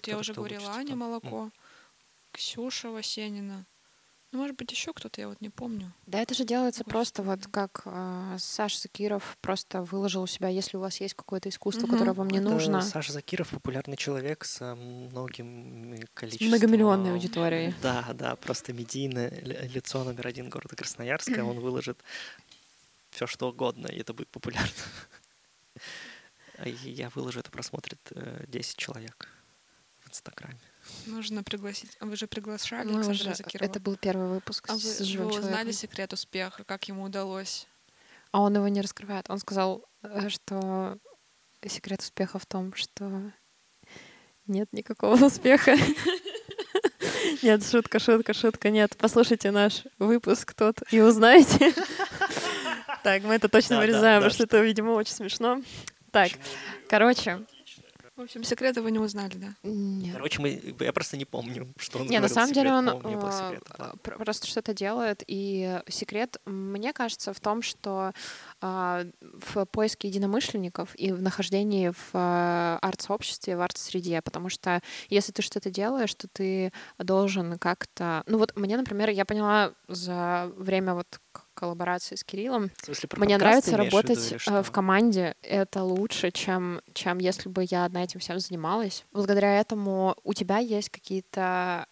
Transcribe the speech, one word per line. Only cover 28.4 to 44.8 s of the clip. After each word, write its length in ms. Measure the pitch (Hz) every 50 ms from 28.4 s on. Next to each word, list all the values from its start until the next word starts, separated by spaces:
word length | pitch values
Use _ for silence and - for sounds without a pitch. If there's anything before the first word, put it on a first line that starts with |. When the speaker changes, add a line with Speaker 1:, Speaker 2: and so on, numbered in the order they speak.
| - -
Speaker 1:
десять 300 | 127 - - - - -
человек 500 | - - - 113 113 117 - _ - - - _ _ _ _ _ _ _ _ _ _ _ _ _
в 100 | _ -
Инстаграме. 480 | - - - - - - - - 127 120 - _ _ _ - - - - -
Speaker 2:
Нужно 380 | 220 220 226 220 214 214 214 196
пригласить. 480 | - - 202 196 202 202 - - 226 - -
А 60 | -
вы 100 | 214 208
же 100 | 208 220 214
приглашали 600 | - 220 208 214 214 208 - - 233 233 247 214
Speaker 3:
Мы 40 | 214 214 220
Speaker 2:
Александра 200 | 208 202 196 202 202 180
Speaker 3:
уже, 20 |
Speaker 2:
Закирова? 340 | 196 202 - - - - 196
Speaker 3:
это 100 | 190 202
был 160 | 190 196 196 196
первый 300 | - 196 185 190 185 185
выпуск 360 | 185 190 - - - - - -
Speaker 2:
А 60 | 214 220
Speaker 3:
с 220 | 214 220 214 -
Speaker 2:
вы, 60 | 196
Speaker 3:
живым 220 | 190 190 208 214 214
Speaker 2:
вы 60 | 214
узнали 180 | 208 208 196 208
Speaker 3:
человеком. 200 | 214 226 226 226
Speaker 2:
секрет 400 | 202 - 214 - - 190 190 -
успеха, 500 | 190 - - - 190 185 190 190 - 202
как 240 | - 196 196 - -
ему 160 | 196 190 196
удалось? 640 | 196 196 196 196 196 190 190 190 185 - - - - _ _ _ _ _ _ _ _ - - _ _
Speaker 3:
А 100 | - 202
он 140 | 202 202 208
его 120 | 208 202 202
не 120 | 202 202
раскрывает. 480 | 196 196 - - 214 202 202 190 - -
Он 80 | 190 196
сказал, 480 | - - 202 196 190 190 190 190 - _ _ _
э, 280 | - 208 208 202 196 208
что 680 | 196 - - - 202 196 190 190 190 190 190 185 190 208 - - 539 _ _ _ _ _ _ _ _ _ -
секрет 380 | 202 - - - 190 196 190
успеха 380 | - - - - 190 185 - 190
в 60 | - -
том, 260 | - 190 185 190 190
что 580 | - - - _ - 202 196 196 190 196 208 202 _ _ _ _ _ _ _ _ _ _ - - - - - - - _ _ _ _ _ -
нет 220 | 196 190 214 - -
никакого 400 | 208